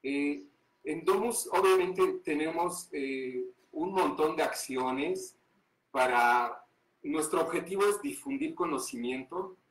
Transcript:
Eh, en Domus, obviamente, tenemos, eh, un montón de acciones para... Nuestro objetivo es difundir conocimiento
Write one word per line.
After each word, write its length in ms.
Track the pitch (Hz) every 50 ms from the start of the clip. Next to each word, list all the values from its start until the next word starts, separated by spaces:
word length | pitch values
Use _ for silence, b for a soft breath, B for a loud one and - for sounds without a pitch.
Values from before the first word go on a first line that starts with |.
Eh, 440 | - 135 139 143 143 147 147 143 - - _ _ _ _ _ _ _
en 200 | 147 156 165 -
Domus, 440 | 175 190 208 220 240 233 - - -
obviamente, 680 | 185 190 190 190 185 185 180 185 180 185 185 - - - -
tenemos, 640 | 165 151 147 156 160 165 185 180 175 175 - - -
eh, 520 | - 147 135 135 135 131 131 127 127 127 - 127 - _ _ _
un 200 | - 311 175 190
montón 440 | 190 190 175 147 143 - 156 156 -
de 60 | -
acciones 960 | - - - - - - 131 127 127 127 127 135 147 175 370 381 381 - - _ _ _ _ _ _ _ _ _ _ _
para... 760 | - 131 127 127 123 120 120 120 120 123 120 - - - - _ _ _ _ _ _ _
Nuestro 400 | - 143 151 156 151 - - 175
objetivo 420 | 160 - 170 175 - 175 196 196 202
es 140 | 208 202 202
difundir 540 | - 143 - - - 135 135 - 302 320 330
conocimiento 1040 | - 180 170 143 - - - - 117 120 123 131 131 127 - - 185 190 - - _ _ _